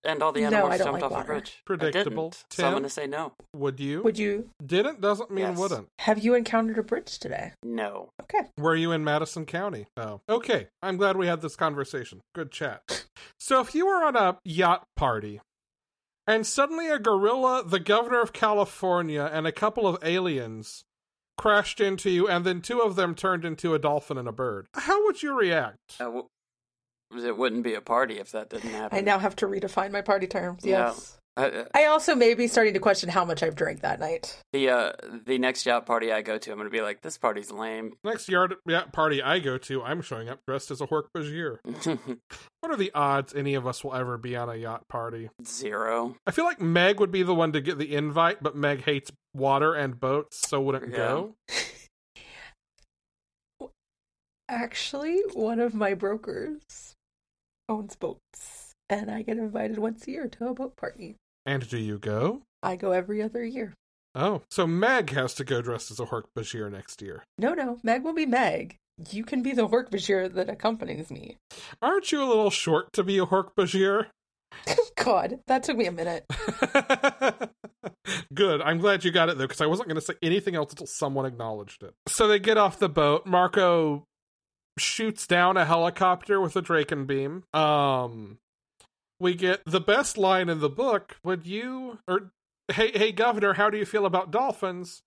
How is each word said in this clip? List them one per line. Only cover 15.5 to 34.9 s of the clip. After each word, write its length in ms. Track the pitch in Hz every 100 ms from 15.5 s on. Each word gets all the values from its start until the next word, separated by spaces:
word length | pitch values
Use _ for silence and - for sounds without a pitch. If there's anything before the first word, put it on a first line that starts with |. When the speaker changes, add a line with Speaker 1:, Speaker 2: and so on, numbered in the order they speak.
| _ _ _ _ _ _ _ -
Speaker 3:
and 220 | 220 220
suddenly 400 | - 285 320 330
a 100 | 294
gorilla, 640 | 214 196 202 254 254 254 180
the 140 | 190
governor 420 | - 208 240 247
of 100 | 226
California, 1000 | - 220 208 196 - 190 175 165 151 147
and 120 | 156 160
a 40 |
couple 340 | 156 214 214 208
of 160 | 175
aliens 840 | 160 175 185 139 117 110 107 - - _ _ _ _ -
crashed 440 | 220 208 202 -
into 280 | 202 190 202
you, 160 | 180 202
and 200 | 175 175
then 160 | 175
two 180 | - 240
of 160 | 226 185
them 200 | 175 170
turned 280 | 190 180
into 300 | 165 160 175
a 60 | 156
dolphin 380 | 147 147 - 135
and 120 | 123
a 20 |
bird, 360 | 110 127 101 - -
how 280 | 285 403 427
would 180 | -
you 100 | 302
react? 440 | 269 190 165 120 101 _ -
Speaker 1:
Uh, 40 | 123
w-, 220 | 120 123 _ _ _ _ _ _ _ _ 120 120
it 100 | 107
wouldn't 280 | 127 113
be 100 | 120
a 80 | 107
party 380 | - 120 127 104
if 120 | 98
that 180 | 110 107
didn't 180 | 113 -
happen. 260 | 220 214 196
Speaker 2:
I 60 |
now 160 | 202 196
have 180 | 196 190
to 100 | 202
redefine 420 | 196 190 - 190
my 100 | 202
party 260 | 202 196 185
terms. 360 | 196 175 180
Speaker 1:
Yeah. 260 | - 190 120
Speaker 2:
Yes. 260 | 117 - - _ -
Speaker 1:
Uh, 40 |
uh, 240 | 135 - -
Speaker 2:
I 120 | - 302
also 300 | 311 311 285
may 180 | 240
be 140 | 233 240
starting 260 | 240 220
to 60 | 190
question 280 | 208 190 175
how 140 | 180
much 180 | 175 160
I've 140 | 165 156
drank 260 | 160 156
that 180 | - -
night. 380 | 156 165 - - _
Speaker 1:
The, 180 | 139 135
uh, 220 | 123 101